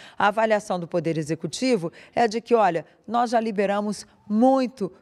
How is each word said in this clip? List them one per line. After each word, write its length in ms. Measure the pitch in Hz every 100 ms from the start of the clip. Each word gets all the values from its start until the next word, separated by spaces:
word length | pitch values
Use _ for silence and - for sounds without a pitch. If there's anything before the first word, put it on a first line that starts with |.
| - -
A 100 | 202
avaliação 500 | 208 220 208 - 180
do 80 | 170
Poder 300 | 175 160 156
Executivo 760 | 147 160 165 - 262 220 165 - -
é 140 | - 233
de 140 | 226
que, 120 | -
olha, 300 | 233 190 165 - _ -
nós 220 | 240 240
já 100 | 233
liberamos 680 | 226 196 196 202 208 202 - _ -
muito 640 | 214 254 269 254 - 196 -